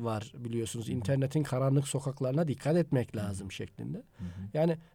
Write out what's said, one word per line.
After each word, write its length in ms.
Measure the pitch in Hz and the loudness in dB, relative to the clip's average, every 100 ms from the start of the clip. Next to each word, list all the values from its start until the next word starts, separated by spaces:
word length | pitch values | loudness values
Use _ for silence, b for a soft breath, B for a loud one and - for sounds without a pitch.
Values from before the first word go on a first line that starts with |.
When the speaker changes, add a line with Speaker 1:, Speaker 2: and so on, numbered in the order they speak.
Speaker 1:
var 300 | 117 107 107 131 | -2 -2 -4 -8
biliyorsunuz, 500 | 120 117 113 120 113 | -4 -2 -2 -4 -4
Speaker 2:
Hı 40 | |
hı. 40 | 127 | -2
Speaker 1:
"İnternetin 480 | 113 139 135 156 | 2 2 2 0
karanlık 440 | 147 127 135 139 139 | 0 2 4 4 2
sokaklarına 600 | 143 139 131 131 151 170 | -2 -4 -2 0 2 2
dikkat 300 | 120 143 170 | 0 2 2
etmek 360 | 165 135 110 110 | 4 2 2 -2
Speaker 2:
Hı 40 | |
hı. 40 | |
Speaker 1:
lazım." 280 | 101 98 98 | -4 -4 -6
şeklinde. 460 | - 107 - 117 180 | -8 -10 -8 -8 -8
Speaker 2:
Hı 40 | - B | -10 B
hı. 40 | 90 90 101 | -10 -8 -4
Speaker 1:
Yani 240 | 151 170 165 b | 2 2 0 b